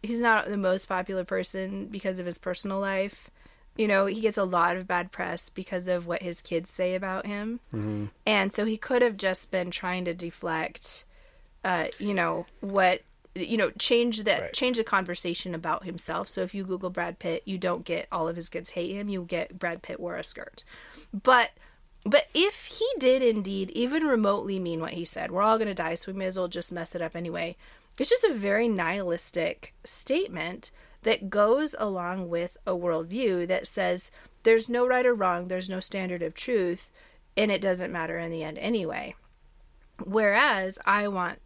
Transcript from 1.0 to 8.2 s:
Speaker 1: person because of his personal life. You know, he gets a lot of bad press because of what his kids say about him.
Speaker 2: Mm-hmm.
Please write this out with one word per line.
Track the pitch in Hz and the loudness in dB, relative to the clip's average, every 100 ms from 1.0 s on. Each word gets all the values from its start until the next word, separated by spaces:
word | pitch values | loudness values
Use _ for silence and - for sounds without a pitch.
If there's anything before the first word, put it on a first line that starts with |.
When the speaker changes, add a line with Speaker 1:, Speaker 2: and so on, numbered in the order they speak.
| 185 190 | -2 -4
Speaker 1:
person | 180 190 185 190 190 196 202 | -2 -2 0 -2 -4 -6 -8
because | 202 190 185 | -6 -4 -4
of | 175 | -4
his | 170 | -4
personal | - 180 202 196 | -4 -4 -4 -2
life. | 196 196 196 - - _ - - - - | -2 0 -2 -6 -20 _ -20 -20 -18 -2
You | 214 | 4
know, | 196 196 | 4 4
he | 214 | 2
gets | 220 208 | 0 2
a | |
lot | 190 180 170 180 | 2 4 4 2
of | 185 | -2
bad | 180 180 | -2 -2
press | - 180 170 - | -6 -6 -2 -2
because | - 190 185 180 | -2 -6 -4 0
of | 180 175 | -2 -2
what | 170 | -4
his | 180 170 | -4 -8
kids | - 170 175 | -2 -2 -2
say | - 180 | -2 0
about | 185 190 190 202 | 0 -2 -6 -4
him. | 202 214 240 - | -6 -6 -8 -6
Speaker 2:
Mm-hmm. | 110 104 104 104 _ | -4 -2 -2 -6 _